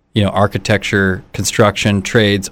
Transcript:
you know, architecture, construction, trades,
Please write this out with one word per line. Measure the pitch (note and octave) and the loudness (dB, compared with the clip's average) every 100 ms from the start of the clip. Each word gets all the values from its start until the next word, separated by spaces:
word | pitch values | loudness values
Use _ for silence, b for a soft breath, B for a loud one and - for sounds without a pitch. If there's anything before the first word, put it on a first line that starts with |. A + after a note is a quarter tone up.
| _ | _
you | A2 | 0
know, | G2 | 0
architecture, | F#2+ G#2 G#2 - G2+ - G#2 F#2+ F#2 - | 2 0 -2 -2 -2 0 0 0 -2 -6
construction, | - F#2+ - G#2 G2+ G#2+ G2+ | -6 -2 2 2 2 0 0
trades, | - A#2+ G#2 G2+ - | 0 2 2 0 -2